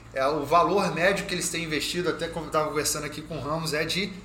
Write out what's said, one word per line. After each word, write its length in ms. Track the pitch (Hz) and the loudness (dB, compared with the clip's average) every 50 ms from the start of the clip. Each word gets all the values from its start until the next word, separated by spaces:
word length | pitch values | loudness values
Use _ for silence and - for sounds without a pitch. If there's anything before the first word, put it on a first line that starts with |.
| - - - | -18 -8 -2
é, 120 | 131 131 139 | 0 2 2
o 180 | 156 156 139 | 2 0 2
valor 480 | - 160 175 170 165 185 202 190 175 156 | 4 6 6 6 6 4 4 2 2 2
médio 320 | 160 170 190 196 175 - | 2 2 4 2 2 0
que 80 | - 180 | -2 -2
eles 160 | 175 151 - | -2 -2 -2
têm 140 | - 165 170 | -2 -4 -2
investido, 440 | 160 151 147 - - - 175 170 160 | -2 -2 -2 -2 -2 -2 0 0 0
até 200 | 143 - 165 160 | 0 -2 -2 -4
como 180 | - 170 156 | -4 -6 -6
eu 60 | 147 | -2
tava 160 | - 156 151 151 | 0 0 0 0
conversando 380 | 147 151 143 - - 156 147 | 0 0 0 0 0 -2 -4
aqui 180 | 147 - - 156 | -6 -8 -10 -10
com 160 | - 170 143 | -8 -8 -6
o 20 | |
Ramos, 320 | 127 143 156 165 165 151 143 | -4 -4 -2 -2 -2 -2 -2
é 100 | 151 165 | -2 0
de 300 | 160 - 175 202 185 - - - | 0 -2 -2 -2 -4 -6 -10 -14